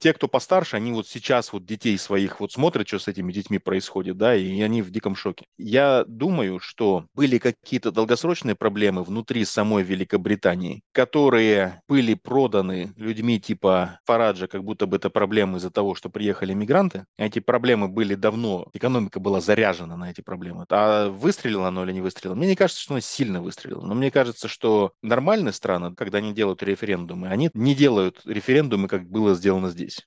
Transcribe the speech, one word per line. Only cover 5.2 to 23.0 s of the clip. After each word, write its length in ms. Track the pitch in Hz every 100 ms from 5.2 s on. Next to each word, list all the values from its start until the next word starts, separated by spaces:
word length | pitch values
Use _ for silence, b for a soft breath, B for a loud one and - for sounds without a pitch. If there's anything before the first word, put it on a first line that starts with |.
| 101 87 - -
Я 460 | 110 123 139 131 101
думаю, 520 | 113 156 170 101 90
что 480 | - - 107 92 82
были 220 | - 143 120
какие-то 540 | 123 - - 127 113
долгосрочные 640 | 98 110 120 165 175 123
проблемы 480 | 98 110 101 104 92
внутри 420 | 90 107 113 120
самой 380 | 101 - 107 104
Великобритании, 1000 | 90 95 92 101 92 104 95 90 90 - -
которые 880 | - 127 151 139 120 110 104 92 87 -
были 280 | 143 117
проданы 800 | 107 - 131 127 104 92 92 92 -
людьми 420 | 107 110 117 113
типа 640 | - 104 98 92 87 85 -
Фараджа, 400 | 117 113 92 92
как 180 | 101
будто 220 | 98 104 98
бы 100 | 92
это 140 | 98
проблемы 480 | 104 101 107 98 92
из-за 120 | 90
того, 240 | 107 101
что 140 | 90 92
приехали 460 | 101 104 98 95
мигранты. 500 | 98 104 160 190 95 92 -
Эти 220 | 107 110
проблемы 480 | - 120 123 113 98
были 260 | 98 104
давно, 540 | 98 107 110 117 90 87
экономика 480 | - 123 127 101 98
была 200 | 95 95
заряжена 540 | 87 104 107 87 85 85
на 140 | 87
эти 120 | 85
проблемы. 420 | - 90 87 87 87
А 380 | 104 107 107 101
выстрелило 600 | 98 147 170 120 104 92
оно 160 | 92
или 80 | 92
не 80 | 92
выстрелило? 340 | 92 - 95
Мне 140 | 95 185
не 80 | 185
кажется, 240 | 185 -
что 140 | -
оно 60 | 135